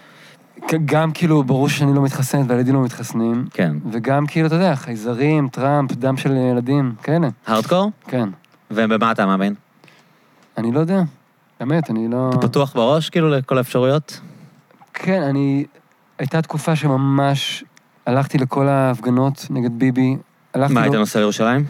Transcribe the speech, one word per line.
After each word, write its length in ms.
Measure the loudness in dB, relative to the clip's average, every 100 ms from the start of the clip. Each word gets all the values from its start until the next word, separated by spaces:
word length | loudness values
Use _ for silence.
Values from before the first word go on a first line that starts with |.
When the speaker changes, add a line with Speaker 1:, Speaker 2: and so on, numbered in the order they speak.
| -20 -20 -20 -20 _ -14 -4
Speaker 1:
כ-, 60 | -2
גם, 280 | 2 2 0
כאילו, 300 | 0 2 2
ברור 240 | 2 2 0
שאני 260 | 2 2
לא 80 | 4
מתחסנת 420 | 2 0 -2 0 0
והילדים 240 | 2 2
לא 80 | 2
מתחסנים. 640 | 0 -4 -8 -2 0 0 -4
Speaker 2:
כן. 260 | -2 -2 -2 -6
Speaker 1:
וגם, 340 | -6 0 0 0
כאילו, 200 | 0 0
אתה 80 |
יודע, 200 | 2 2
חייזרים, 720 | 0 -4 -8 -4 0 2 2 0
טראמפ, 440 | -2 0 0 0
דם 240 | -2 -2 -2
של 200 | 0 0
ילדים, 580 | 2 0 0 0 0 -4
כאלה. 260 | -2 0 0 -4 -2
Speaker 2:
הארדקור? 440 | -2 0 0 0 -4 -6
Speaker 1:
כן. 200 | -4 -4 -8 _ _ -10
Speaker 2:
ובמה 420 | -2 0 2 0
אתה 140 | 2 2
מאמין? 280 | 2 0 -4 _ _ -20 _ _ _ _ _ _ -6
Speaker 1:
אני 140 | -2
לא 80 | 0
יודע. 200 | 0 0 -2 -4 _ _ _ -10
באמת, 300 | -2 -2 0
אני 180 | -2 -2
לא 200 | -2 0
Speaker 2:
אתה 80 | 0
פתוח 340 | 0 0 0
בראש, 360 | 2 2 2 0
כאילו, 180 | 0 2
לכל 280 | 0 0 -2
האפשרויות? 640 | 0 0 2 0 -2 -16 -20 -20 -20 _ _ _ -18
Speaker 1:
כן, 280 | -8 -2 0
אני... 420 | 0 0 0 0 -4 -10 _ _ _ -8
הייתה 240 | -4 -2
תקופה 340 | -2 -4 -2 0
שממש 880 | 2 2 2 2 2 0 -2 -8 -14 _ _ _ -2
הלכתי 320 | -2 0 0
לכל 300 | 0 0 2
ההפגנות 800 | 2 0 0 0 2 2 -2 -6
נגד 200 | -4 -2 0
ביבי. 380 | 0 2 0 0 -8 _ _
הלכתי 200 | -2 0
Speaker 2:
מה, 60 | 2
Speaker 1:
לו- 40 | 2
Speaker 2:
היית 80 |
נוסע 240 | 2 0 0
לירושלים? 460 | 0 2 0 0 0